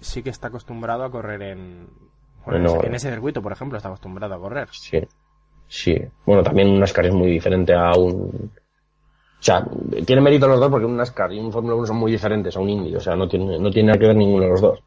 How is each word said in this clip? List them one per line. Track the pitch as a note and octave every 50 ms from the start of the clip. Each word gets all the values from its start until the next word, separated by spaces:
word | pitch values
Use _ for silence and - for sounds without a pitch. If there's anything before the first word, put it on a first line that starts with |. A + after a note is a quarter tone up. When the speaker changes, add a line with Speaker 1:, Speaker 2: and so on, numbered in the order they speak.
Speaker 1:
sí | - - - B2+ A#2
que | C3
está | A2 - - A#2
acostumbrado | A#2 A#2+ - - A#2+ A2+ A2+ A2+ A#2 A#2+ C3
a | C3
correr | B2+ A#2 G#2+ G#2 G#2 G2+ G2+
en, | G2 F#2+ F#2 F#2 F2+ F2 F2 F2 - - _ _ _ _ _ _ _ _ - -
bueno, |
Speaker 2:
Bueno, | - E2 E2+
Speaker 1:
en | F2
ese, | E2+ E2+
Speaker 2:
bueno. | E2 - -
Speaker 1:
en | A#2
ese | B2 C3+ C#3
circuito, | A#2 A2 B2 D3 D3 B2+ G2
por | G#2 F#2+
ejemplo, | - C3 C#3+ B2+
está | G#2 G2 G2
acostumbrado | F#2+ - - F#2+ F#2 G2 G#2+ G2+ F#2+
a | F2
correr. | F2+ G2+ A#2+ C#3+ A#2+ - -
Speaker 2:
Sí, | - - - - D#2+ E2 - _ _ _ _ _ _ _ _ _ _ _ _
sí. | - - - F2+ E2 - - - - _ -
Bueno, | - G2+ G2 E2+
también | - D2+ F#2+ G2 G2
un | G2 G2
nascar | G2 F#2 - - E2+
es | F2+ G2
muy | F#2 F2+ F2+
diferente | F2 E2 - F2+ F#2 F#2 F2+ F2 F2
a | F2 F2 F2 F2
un, | F2+ F#2 F2+ F2+ F#2+ F#2+ F#2+ F#2 - - -
o | - _ _ _ _ _ _ _ _ _ _ _ _ _ _ _ _ _ -
sea, | - F#2 F2+ - - - - - - - A1+ E2+
tiene | - B2+ C3+
mérito | C#3+ C#3+ D3 C#3+ C#3 C3+
los | C3 B2
dos | C3 C#3+
porque | C3+ A#2+ G#2+
un | A#2+ B2
nascar | A#2+ A#2+ B2 - - G2 F2 F#2
y | G#2+
un | A2 A2+ G#2
Fórmula | A#2 A2+ A#2 A#2
uno | A#2 A#2
son | G#2+ G#2+
muy | A#2 A2+ A2 A2+
diferentes | G#2 G#2+ G#2 G#2+ G#2+ F#2 F2+ -
a | F#2+
un | F#2+ G2+
Indy, | G#2 G2+ F2+ D#2+ E2+
o | F2
sea, | - F#2 E2+
no | F2+ F#2+ E2+
tiene, | - F2+ F#2+ G2 F2 D#2
no | F#2+ G2+
tiene | G2 A2 G#2+ G#2+
nada | A2 G2+
que | A2 A2
ver | A2
ninguno | G#2+ G#2 G2 G2+ F#2+ F#2+
de | F#2
los | F2+ F#2+
dos. | G2+ G2 - - _